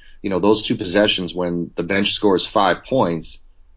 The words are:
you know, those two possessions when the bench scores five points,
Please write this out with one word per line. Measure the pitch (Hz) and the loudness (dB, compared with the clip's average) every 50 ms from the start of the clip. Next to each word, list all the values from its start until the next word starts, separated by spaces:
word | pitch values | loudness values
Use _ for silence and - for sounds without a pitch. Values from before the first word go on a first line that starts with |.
| - - - - | -20 -20 -18 -10
you | - 101 | -6 -4
know, | 95 87 | -2 0
those | 90 104 110 110 | 2 2 2 2
two | - - 120 | 0 -4 -4
possessions | 104 104 90 87 101 107 104 - - 90 82 82 | -4 -2 0 2 2 4 4 2 -2 -4 -6 -6
when | 90 90 87 87 87 85 - - | -4 -4 -2 -2 -4 -4 -6 -6
the | - | -8
bench | 85 82 98 98 101 - | -4 -2 0 0 0 0
scores | - - - 104 95 87 - | -2 0 2 2 2 2 0
five | - - 107 98 92 85 - - | 0 2 2 4 4 2 0 -4
points, | - 127 131 107 87 85 80 80 - - - - - - - - _ - | -2 0 0 0 0 -2 -4 -6 -8 -10 -10 -16 -20 -20 -20 -20 _ -20